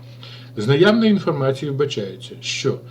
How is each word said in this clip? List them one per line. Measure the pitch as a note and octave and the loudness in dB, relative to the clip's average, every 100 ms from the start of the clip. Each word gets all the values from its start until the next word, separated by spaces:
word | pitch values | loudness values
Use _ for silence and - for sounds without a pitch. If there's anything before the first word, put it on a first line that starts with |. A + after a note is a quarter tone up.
| - - - - - - | -20 -20 -18 -18 -14 -4
З | G#2 | 2
наявної | C#3+ G3 A3+ A3 | 4 6 6 4
інформації | G3 E3 D3 C3+ C3+ D3 | 4 2 0 0 -2 -2
вбачається, | C3+ C#3 - G2 F#2+ - - | -2 -2 -4 -8 -10 -16 -12
що | - - C3+ - - | -8 -4 -2 -4 -6